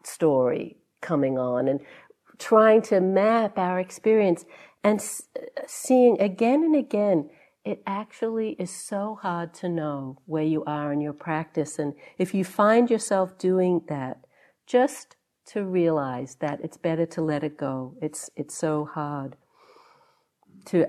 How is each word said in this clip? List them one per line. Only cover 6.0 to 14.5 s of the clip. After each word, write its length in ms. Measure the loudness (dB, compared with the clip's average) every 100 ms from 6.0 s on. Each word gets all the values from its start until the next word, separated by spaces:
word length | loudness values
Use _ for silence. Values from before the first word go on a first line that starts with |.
| 6 6
again 440 | 0 0 2 2
and 100 | 4
again, 560 | 2 0 0 2 2 0 _ _ _
it 180 | -8 -8
actually 680 | -6 -8 -8 -6 -4 -2 -4 -6
is 100 | -10
so 480 | -10 -8 -6 -6 -6
hard 320 | -6 -4 -6
to 160 | -6 -4
know 500 | -2 -4 -6 -8 -14 -6
where 180 | -2
you 180 | 0 0 -2
are 260 | -4 -2
in 80 | -2
your 120 | -4
practice. 680 | -8 -6 -6 -4 -6 -6 -4
And 140 | -6 -6 -16 -6
if 160 | -4
you 120 | -2
find 440 | -2 2 4 6 4
yourself 480 | 0 0 -2 -2 -2
doing 440 | 0 2 2 0 -2
that, 360 | -8 -8 -10 _ _ _